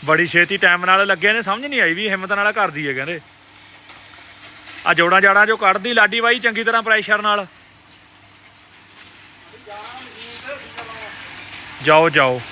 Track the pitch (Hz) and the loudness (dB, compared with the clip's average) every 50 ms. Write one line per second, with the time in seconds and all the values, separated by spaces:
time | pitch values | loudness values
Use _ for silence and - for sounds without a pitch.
0 | - 143 156 156 175 160 - 175 175 170 196 190 196 180 175 180 180 185 185 196 | 2 2 2 2 2 2 2 2 2 2 0 2 2 2 2 2 2 2 4 4
1 | 202 202 190 165 170 208 214 233 220 190 196 226 277 294 285 247 202 165 165 185 | 4 2 0 0 0 0 0 0 -2 -4 -6 -4 -6 -6 -2 0 0 0 0 -2
2 | 214 208 190 185 190 190 202 202 202 208 208 220 202 175 147 147 151 143 131 131 | -2 -4 -4 -4 -4 -4 -2 0 0 0 0 0 -2 -2 -2 -6 -6 -6 -6 -6
3 | 135 156 175 156 - - - - - - - - - - - - - - - - | -6 -8 -8 -10 -12 -18 -20 -20 -20 -20 -20 -20 -20 -20 -20 -20 -20 -20 -20 -20
4 | - - - - - - - - - - - - - - - - - 170 170 160 | -20 -20 -20 -20 -20 -20 -20 -20 -20 -20 -20 -20 -20 -18 -18 -4 0 0 2 4
5 | 170 175 180 190 196 196 196 202 214 214 220 214 214 190 185 202 190 240 240 226 | 4 4 6 6 6 6 6 6 4 4 2 2 2 2 2 2 -2 0 2 4
6 | 208 202 208 233 226 233 240 247 240 233 220 226 226 226 226 226 220 226 220 214 | 4 4 2 0 0 0 0 2 0 -2 -2 0 -2 0 0 0 2 2 0 0
7 | 196 196 208 208 208 214 208 202 190 175 - - - - - - _ - - - | 2 0 -2 0 0 0 -2 -2 -4 -8 -16 -20 -20 -20 -20 -20 _ -20 -20 -20
8 | - - - - - - - - - - - - - _ - - - - - - | -20 -20 -20 -20 -20 -20 -20 -20 -20 -20 -20 -20 -20 _ -20 -20 -20 -20 -20 -20
9 | - - - - - - - - - - 214 202 202 214 403 415 427 466 - 392 | -20 -20 -20 -20 -20 -20 -20 -20 -20 -20 -20 -20 -20 -18 -18 -16 -16 -16 -16 -16
10 | - 494 440 453 453 466 - - - 494 571 523 508 466 - - - - - 220 | -18 -18 -18 -18 -16 -16 -16 -16 -14 -14 -14 -14 -14 -16 -16 -16 -16 -14 -14 -14
11 | - - - - - - - - - - - - - - - - 131 151 156 156 | -14 -16 -16 -16 -18 -18 -18 -18 -18 -16 -16 -16 -16 -16 -14 -4 2 4 4 6
12 | 165 165 - 160 135 131 127 123 117 - | 6 4 4 2 2 2 0 -2 -6 -12